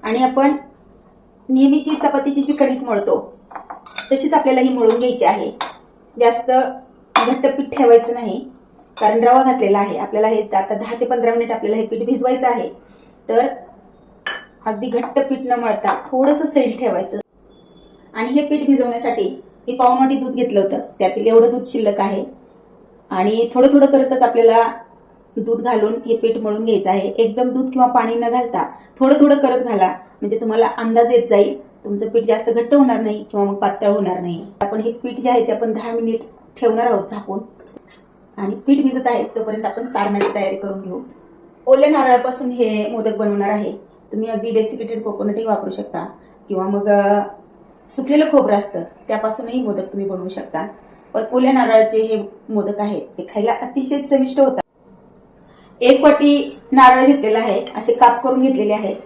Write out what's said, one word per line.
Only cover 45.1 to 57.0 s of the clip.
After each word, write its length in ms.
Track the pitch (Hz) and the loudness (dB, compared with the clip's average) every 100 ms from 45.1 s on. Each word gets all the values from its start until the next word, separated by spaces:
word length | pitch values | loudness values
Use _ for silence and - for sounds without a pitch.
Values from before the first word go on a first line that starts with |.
| 202 208 208 | -6 -4 -4
वापरू 260 | 226 220 202 | -2 -4 -4
शकता 360 | 185 202 170 180 - _ - _ | -10 -10 -10 -12 -16 _ -20 _
किंवा 180 | 190 190 | -6 -2
मग, 220 | 202 202 | -2 0
अ, 320 | 202 202 202 202 - - _ - _ _ | 2 2 0 -2 -10 -20 _ -20 _ _
सुकलेलं 400 | - 269 294 311 | -10 0 2 4
खोबरं 280 | 302 208 202 | 4 4 0
असतं 240 | 202 180 170 - - | -2 -10 -12 -16 -8
त्यापासूनही 540 | 220 220 220 233 254 | -4 -4 -6 -6 -6
मोदक 300 | 214 196 185 | -4 -6 -6
तुम्ही 160 | 196 196 | -6 -6
बनवू 200 | 185 180 | -6 -8
शकता, 380 | - - 160 208 - - - - | -10 -10 -8 -10 -12 -20 -20 -10
पण 100 | - 220 | -6 -2
ओल्या 200 | 254 262 | 0 2
नारळाचे 500 | 262 233 220 220 220 | 2 4 4 4 0
हे 200 | 220 214 202 - - | 0 -2 -6 -14 -6
मोदक 320 | 214 196 202 | -4 -4 -4
आहेत 220 | 208 190 - - | -6 -6 -10 -16
ते 80 | - | -10
खायला 180 | 214 220 | -4 -4
अतिशय 500 | - 254 277 - 285 | -4 -6 -6 -4 -4
चविष्ट 380 | 277 277 262 - | 0 0 0 2
होतात. 200 | 269 262 - _ _ - _ - _ _ _ _ _ - | 0 0 -10 _ _ -20 _ -20 _ _ _ _ _ -4
एक 220 | 247 262 | 4 6
वाटी 560 | 294 - 285 285 - - - | 6 6 4 2 0 -10 -2
नारळ 340 | 262 254 254 | 6 8 8